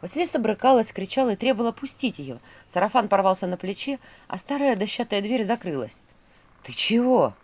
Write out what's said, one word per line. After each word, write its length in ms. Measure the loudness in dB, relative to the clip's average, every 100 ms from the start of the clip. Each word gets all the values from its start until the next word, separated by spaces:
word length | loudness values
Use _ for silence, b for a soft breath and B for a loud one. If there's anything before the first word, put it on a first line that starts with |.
Василиса 380 | -8 -4 -2 0
брыкалась, 540 | 0 2 6 6 4
кричала 380 | -4 -6 0 0
и 40 | 0
требовала 360 | 0 0 0
пустить 460 | -4 -10 -6 -6 -6
её. 200 | -12 -12 B B B
Сарафан 360 | -2 2 2 2
порвался 380 | 2 4 2 -2
на 120 | -6
плече, 420 | -6 -6 -6 -8 B B B
а 100 | -12
старая 380 | -6 0 2 2
дощатая 460 | -2 -4 -4 -2
дверь 220 | 0 -2
закрылась. 580 | 0 -2 -2 -6 -6 -10 _ _ _ b b _
«Ты 80 | -16
чего?» 640 | -4 2 2 4 4 4 0